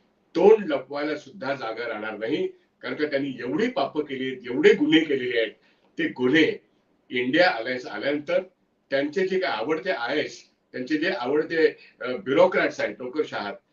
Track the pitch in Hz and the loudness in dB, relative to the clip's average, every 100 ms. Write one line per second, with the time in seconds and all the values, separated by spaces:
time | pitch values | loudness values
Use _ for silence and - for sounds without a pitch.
0 | _ _ _ 160 196 220 175 170 131 143 | _ _ _ 4 8 8 4 -6 -6 -6
1 | 151 139 131 104 131 127 123 110 120 107 | -6 -6 -10 -10 -8 -6 -6 -8 -8 -8
2 | 107 101 113 165 185 - _ _ 123 131 | -8 -6 -4 -2 -4 -8 _ _ -10 -4
3 | 151 139 139 117 120 156 247 - - 156 | -2 -2 -4 -6 -4 0 0 0 -2 -2
4 | 143 127 131 127 120 135 196 151 147 160 | -6 -6 -6 -6 -6 4 6 6 6 4
5 | 151 131 123 117 107 - _ _ _ - | 4 0 0 0 -2 -4 _ _ _ -6
6 | 156 - 127 156 143 101 - _ _ _ | -6 0 2 4 4 0 -10 _ _ _
7 | _ 123 123 156 208 - 120 127 139 104 | _ -4 0 4 4 2 -4 -6 -8 -6
8 | 139 147 156 180 185 _ _ _ _ 135 | -4 -4 -2 -2 -2 _ _ _ _ -2
9 | 147 190 185 185 180 107 127 160 - 135 | -2 -2 0 0 -2 -2 -2 -2 -2 -4
10 | 120 147 - - - _ _ 127 127 151 | -2 -2 -4 -8 -20 _ _ -10 -4 -2
11 | 175 190 123 151 156 165 151 - - - | 0 -2 0 0 0 2 2 2 -12 -12
12 | 123 120 110 151 185 185 156 - 113 101 | -8 -6 0 4 4 4 0 -2 -6 -6
13 | 127 147 - 113 101 98 _ | -6 -4 -4 -6 -8 -10 _